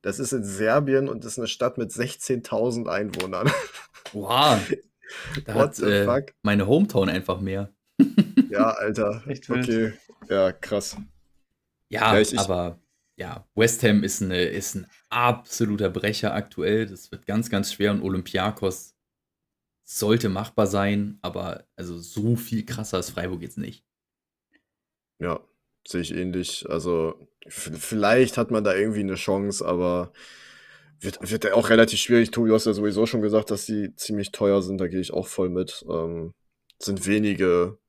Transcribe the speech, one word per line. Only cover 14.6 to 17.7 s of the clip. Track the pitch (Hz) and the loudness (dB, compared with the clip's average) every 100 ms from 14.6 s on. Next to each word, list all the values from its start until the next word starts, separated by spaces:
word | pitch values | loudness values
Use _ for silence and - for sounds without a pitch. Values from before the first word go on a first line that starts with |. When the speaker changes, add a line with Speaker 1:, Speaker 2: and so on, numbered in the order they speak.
| - | -6
Speaker 2:
ein | 95 - _ _ | -8 -12 _ _
absoluter | 120 120 107 - - 110 104 98 | 0 2 0 -6 -2 -2 0 0
Brecher | 92 101 104 107 | 0 -2 -2 -2
aktuell. | - 104 - 82 107 107 | -4 -6 -4 0 0 -2
Das | 92 - | -8 -16
wird | - - | -14 -4
ganz, | 107 117 | -2 0
ganz | 101 98 | -2 -2